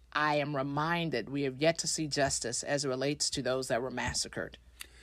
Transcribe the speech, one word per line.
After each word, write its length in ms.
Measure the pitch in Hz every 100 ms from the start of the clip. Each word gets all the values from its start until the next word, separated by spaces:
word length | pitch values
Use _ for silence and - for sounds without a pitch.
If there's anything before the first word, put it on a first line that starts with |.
| -
I 220 | 147 151 151
am 180 | 143
reminded 720 | 143 139 143 156 170 165 123 104
we 140 | 139
have 180 | 139 131
yet 160 | 160 165
to 80 | 165
see 200 | - 156
justice 560 | 143 139 - 117 117
as 220 | - 143
it 40 | 139
relates 400 | 127 139 147 -
to 120 | -
those 260 | 127 131 127
that 140 | 120
were 80 | 127
massacred, 680 | 123 123 123 - - 87 - - - - -